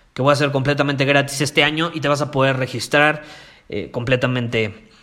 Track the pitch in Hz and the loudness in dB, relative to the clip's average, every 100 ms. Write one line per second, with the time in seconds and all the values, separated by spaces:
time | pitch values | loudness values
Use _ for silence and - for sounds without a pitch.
0 | _ - 135 143 143 135 135 147 143 139 | _ -2 2 2 2 0 0 0 0 0
1 | 135 143 139 - 143 160 147 156 170 156 | 2 2 2 -2 -2 2 2 2 -2 -2
2 | 143 143 143 139 135 127 127 117 - 147 | -2 -2 -2 0 2 0 -4 -6 0 4
3 | 151 156 - - - - - 104 80 123 | 4 2 -8 -20 -20 -20 -12 -10 -8 -6
4 | 117 127 127 127 120 117 107 - - _ | 0 0 0 0 -2 -2 -2 -6 -20 _